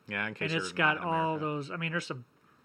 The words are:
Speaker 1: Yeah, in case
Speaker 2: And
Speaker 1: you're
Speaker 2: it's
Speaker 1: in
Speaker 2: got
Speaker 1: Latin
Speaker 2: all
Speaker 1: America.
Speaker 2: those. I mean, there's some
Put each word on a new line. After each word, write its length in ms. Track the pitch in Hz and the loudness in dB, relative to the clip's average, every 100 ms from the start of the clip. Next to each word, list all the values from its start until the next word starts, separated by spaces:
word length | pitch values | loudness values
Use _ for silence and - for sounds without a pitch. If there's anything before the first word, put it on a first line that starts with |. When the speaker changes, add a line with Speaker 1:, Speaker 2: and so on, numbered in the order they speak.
| - | -6
Speaker 1:
Yeah, 200 | 104 104 | -2 -2
in 60 | 107 | -2
case 80 | |
Speaker 2:
And 80 | 165 | -2
Speaker 1:
you're 100 | 165 | 0
Speaker 2:
it's 80 | 185 | -2
Speaker 1:
in 60 | 175 | 2
Speaker 2:
got 200 | 156 156 | 4 4
Speaker 1:
Latin 60 | 170 | 2
Speaker 2:
all 40 | 165 160 160 | 2 2 2
Speaker 1:
America. 100 | 151 | 0
Speaker 2:
those. 260 | 151 143 | -2 -4
I 60 | 175 | -4
mean, 140 | 165 | -2
there's 140 | 165 - | -2 -2
some 200 | 135 120 _ _ - | -8 -8 _ _ -20